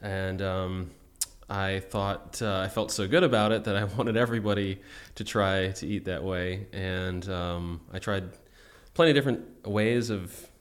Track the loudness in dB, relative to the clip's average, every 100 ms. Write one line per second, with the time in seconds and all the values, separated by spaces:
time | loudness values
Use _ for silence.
0 | -4 -2 -2 -2 -2 -2 -2 -4 -6 -10
1 | -20 -12 -12 -12 -8 -4 -2 -2 -2 -2
2 | -2 -2 -8 -6 -2 0 -2 -2 -2 -2
3 | 2 4 6 6 4 2 2 0 0 0
4 | 0 2 2 2 0 0 0 -4 -10 -20
5 | -18 -12 -4 2 4 4 2 -2 -4 -4
6 | -2 -4 -2 -2 -2 -4 -6 -6 -4 -2
7 | -2 -4 -4 -4 -2 -2 -4 -6 -8 -10
8 | -2 -2 -4 -12 -20 -20 -20 -20 -18 4
9 | 6 6 4 0 -4 -12 -2 2 4 2
10 | 2 -2 -4 -12 -18 -20